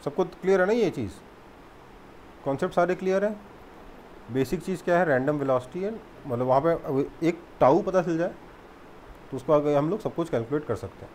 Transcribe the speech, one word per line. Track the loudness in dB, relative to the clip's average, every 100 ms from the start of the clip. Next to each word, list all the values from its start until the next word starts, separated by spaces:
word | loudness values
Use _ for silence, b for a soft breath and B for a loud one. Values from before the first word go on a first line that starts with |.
| -8
सबको | -4 -4
क्लियर | -2 2 2
है | 4
ना |
ये | 2 2
चीज़? | 0 -8 -8 -20 -20 -20 -20 -20 -20 -20 -20 -20 -20 -20 -12 -6
Concept | -2 -2 0
सारे | 0 0
clear | 0 0 0
हैं? | -4 -14 -20 -20 -20 -20 -20 -20 -20 -6
Basic | -2 -2 -2
चीज़ | -4 -6
क्या | 0 2
है? | 4
Random | 2 2 -2
velocity | 0 0 -2 -8
है, | -8 -8 -14 -18 -8
मतलब | -4 2
वहाँ | 2
पे | 4
अब | 0 -2 -2 -2 -2
एक | -2 -2 -8 4
टाउ | 6 6
पता | 4 0
चल | 0 0
जाए | -2 -6 -20 -20 -20 -20 -20 -20 -20 -20 -12
तो | -10
उसको | 2
आगे | 2 4 2
हम | 0
लोग | -2
सब | -4 -4
कुछ | -4
calculate | -2 -2 -4 -4
कर | -6
सकते | -6 -14
हैं। | -20